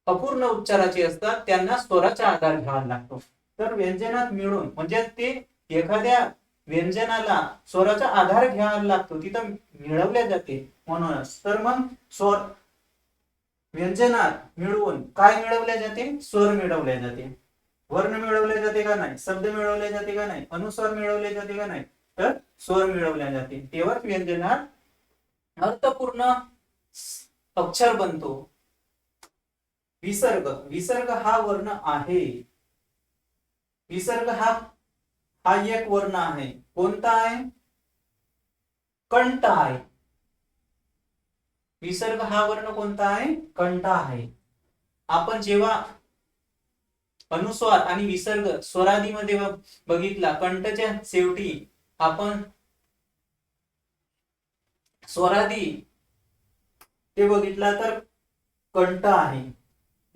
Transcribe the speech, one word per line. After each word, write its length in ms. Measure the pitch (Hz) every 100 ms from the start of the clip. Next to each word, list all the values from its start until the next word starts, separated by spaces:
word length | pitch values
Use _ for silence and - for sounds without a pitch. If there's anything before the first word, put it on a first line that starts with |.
| -
अपूर्ण 380 | 185 269 262 247
उच्चाराचे 580 | 214 202 202 185 175
असतात, 360 | 165 160 214 226 -
त्यांना 320 | 185 185 240
स्वराचा 500 | - 185 185 - 214
आधार 320 | 165 160 151
घ्यावा 240 | 120 135 131
लागतो. 340 | 123 - 123 - _ _ -
तर 140 | 220
व्यंजनात 580 | 220 185 185 226 240 247
मिळून 340 | 196 196 196 165 -
म्हणजे 280 | 165 226 226 -
ते 120 | 240 262 - _ -
एखाद्या 580 | 165 170 214 240 247 247 - _ _ -
व्यंजनाला 720 | 160 180 185 226 226 214 180 - - -
स्वराचा 400 | 180 190 208 180 -
आधार 280 | 180 214 254
घ्यावा 360 | 202 208 208
लागतो, 380 | 202 185 185 156
तिथं 280 | 175 226 214 202 _ 147
मिळवल्या 460 | 147 156 196 240 220
जाते 320 | 185 - 131 - _ -
म्हणूनच. 520 | 165 165 139 127 - 202
तर 160 | 208
मग 260 | 226 254 254 - _
स्वर, 260 | - 202 202 - - _ _ _ _ _ _ _ _ _ _ _
व्यंजनात 840 | 160 180 185 240 233 - - - -
मिळवून 420 | 370 427 415 - -
काय 300 | - 202 220
मिळवल्या 340 | 226 226 233 226
जाते? 420 | 214 208 262 294
स्वर 300 | - 208 208
मिळवल्या 460 | 202 180 160 135 123
जाते. 340 | 120 123 131 - _ _ _ _ _
वर्ण 280 | 165 214 220
मिळवले 400 | 220 214 214 214
जाते 220 | 214 214
का 120 | 208 208
नाही? 220 | - 131
शब्द 280 | - 185 202
मिळवले 420 | 214 208 208 208
जाते 260 | 208 208 202
का 100 | 208
नाही? 180 | 143 -
अनुस्वार 420 | 170 208 208 214
मिळवले 400 | 214 208 208 208
जाते 240 | 202 202 202
का 80 | 208
नाही? 180 | 269 262 _ _ -
तर 140 | 214 269 - _
स्वर 260 | - 185 190
मिळवल्या 460 | 185 165 151 143
जाते, 280 | 135 131 135 135
तेव्हाच 320 | 160 180 240 233
व्यंजनात 600 | 190 175 170 180 269 285 _ _ _ _ _ _ _ _ -
अर्थपूर्ण 720 | 190 - 269 262 247 233 247 254 247 _ _ _ _ - - - - _ _ -
अक्षर 380 | 175 - 240 208
बनतो. 360 | 180 160 143 135 - _ _ _ _ _ _ _ - _ _ _ _ _ _ _
विसर्ग, 440 | 175 202 254 208 135 131 139
विसर्ग 400 | 160 240 247 247 226
हा 140 | 220 226
वर्ण 360 | 208 196 208 202
आहे, 420 | - 147 180 180 143 120 - _ _ _ _ _ _ _ _ _ _ _ _ _ _
विसर्ग 400 | 175 240 240 240
हा, 220 | 226 233 226 - _ _ _ _ _ _ _ -
हा 100 | 196 208
एक 200 | 226 214
वर्ण 260 | 196 190 185
आहे. 360 | 170 147 131 - _ -
कोणता 360 | 185 208 233 226
आहे? 220 | 226 240 254 - _ _ _ _ _ _ _ _ _ _ _ _ _ _ _
कंठ 340 | 240 254 254 226
आहे. 320 | - 143 127 - _ _ _ _ _ _ _ _ _ _ _ _ _ _ _ _ _ _ _
विसर्ग 400 | 175 180 220 226
हा 240 | 202 208 208
वर्ण 280 | 214 220
कोणता 340 | 214 202 202 202
आहे? 260 | 208 277 311 - -
कंठ 300 | 180 180 190
आहे. 420 | 185 139 120 120 - _ _ _ _ _ _ -
आपण 320 | 165 202 220
जेव्हा 400 | 202 202 226 220 - - _ _ _ _ _ _ _ _ _ _ _ _ _
अनुस्वार 480 | 165 208 - 220 190
आणि 240 | 196 196 202
विसर्ग 420 | 180 - 208 202 156
स्वरादीमध्ये 760 | - 180 185 208 208 214 202 202
ब-, 160 | 196 196 - - -
बघितला, 440 | 170 190 196 165
कंठच्या 580 | 151 180 185 202 208 220 208 -
शेवटी 600 | 180 180 180 190 156 - _ _ -
आपण 420 | 160 160 208 208 202 _ _ _ _ _ _ _ _ _ _ _ _ _ _ _ _ _ _ _ _ _ _ _ _ _ -
स्वरादी 580 | - 180 202 214 208 165 151 - _ _ _ _ _ _ _ _ _ _ _ _ -
ते 100 | 202
बघितला 420 | 202 196 196 202 202
तर 180 | 226 - - _ _ _ _ _ _ 185
कंठ 300 | 180 185 208
आहे. 380 | 185 135 135 127 - _ _ _ _ _